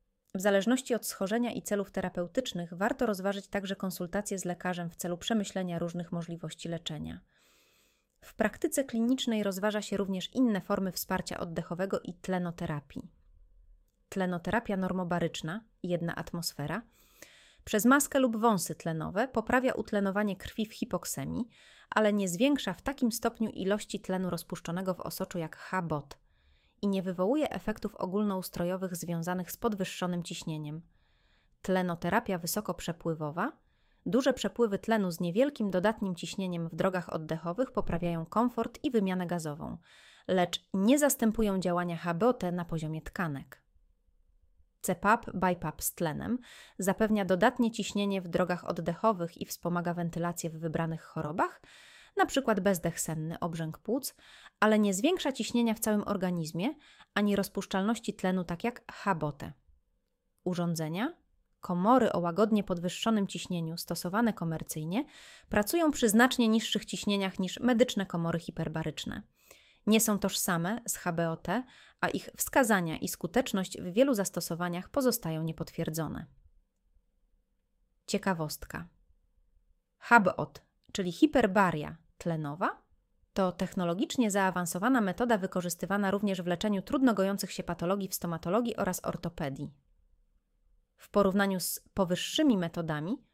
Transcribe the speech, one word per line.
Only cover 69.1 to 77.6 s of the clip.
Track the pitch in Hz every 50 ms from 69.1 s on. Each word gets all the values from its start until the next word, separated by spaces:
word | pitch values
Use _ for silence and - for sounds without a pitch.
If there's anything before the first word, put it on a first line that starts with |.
| - - - - _ _ _ _ - - _ _ _ _ _
Nie | - 220 220
są | 220 - 208 190
tożsame | - 196 - - - - 185 165 165 175 214 240 240 -
z | -
H | - - - 170
B | 165 170 165
O | 165
T, | 165 - - 175 240 254 - - - - - _ _
a | - 175
ich | - 190 - - -
wskazania | - - - - 311 269 214 226 190 175 165 156
i | - - -
skuteczność | - - - 165 - - 160 - - 196 185 - - -
w | - 180 175
wielu | 208 262 285 262
zastosowaniach | 202 190 185 - 180 170 - 170 165 180 175 175 175 180 -
pozostają | - 285 269 254 233 - - 170 160 156 160
niepotwierdzone. | 165 160 - 160 - - - 165 170 156 160 160 - - - - - - - _ - _ _ _ _ _ _ _ _ _ _ _ _ _ _ _ _ _ _ _ _ _ _